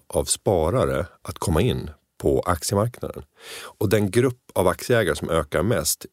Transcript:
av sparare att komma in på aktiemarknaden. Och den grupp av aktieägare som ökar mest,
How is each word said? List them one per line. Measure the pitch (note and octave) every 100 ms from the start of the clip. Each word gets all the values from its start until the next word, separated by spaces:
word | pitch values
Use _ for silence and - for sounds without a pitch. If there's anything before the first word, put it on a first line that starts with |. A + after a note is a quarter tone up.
| -
av | D#2
sparare | - - - F#2 D#2 B2+ C#2+ C2+ F2 -
att | - -
komma | - D#2
in | A2+ C2+ - - _ _
på | D#2+ C2
aktiemarknaden. | - F2 - G2+ A#2+ - - - C2+ _ - - - -
Och | G#2
den | G#2+ G2+
grupp | G#2+ B2+ B2 -
av | - F2+
aktieägare | E2+ - A#2+ F2+ D2
som | E2+
ökar | E2 D2 D#2
mest, | F#2+ F#2+ D2+ - -